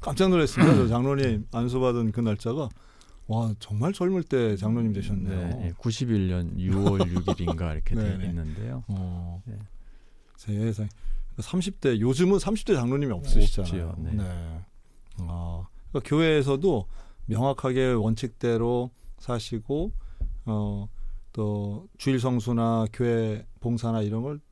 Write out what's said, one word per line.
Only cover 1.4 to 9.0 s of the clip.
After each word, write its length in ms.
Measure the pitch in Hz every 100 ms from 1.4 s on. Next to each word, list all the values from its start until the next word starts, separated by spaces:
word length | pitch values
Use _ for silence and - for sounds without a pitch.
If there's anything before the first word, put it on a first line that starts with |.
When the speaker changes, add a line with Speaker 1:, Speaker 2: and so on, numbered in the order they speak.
| 107
Speaker 1:
안수받은 600 | 117 120 127 127 120 113
그 100 | 107
날짜가 480 | 117 107 117 135 131 - - - - - -
와, 260 | 120 113 107
정말 320 | - 104 143
젊을 300 | 202 180 190
때 320 | 165 135 113 101
장로님 380 | 107 117 113
되셨네요. 640 | 98 98 98 92 95 87 123
Speaker 2:
네, 80 | 87
예, 60 | 85
구십일 500 | 120 110 123 107 95
년 280 | 90 85 87
유월 420 | 90 95 101 98 90
육 160 | 90 82
일인가 460 | 90 87 82 85
이렇게 200 | 78 -
돼 80 | 117
Speaker 1:
<laughs> 160 | 104 95
네네. 80 | 90
Speaker 2:
있는데요. 540 | 85 78 80 110 127 113
Speaker 1:
어, 540 | 98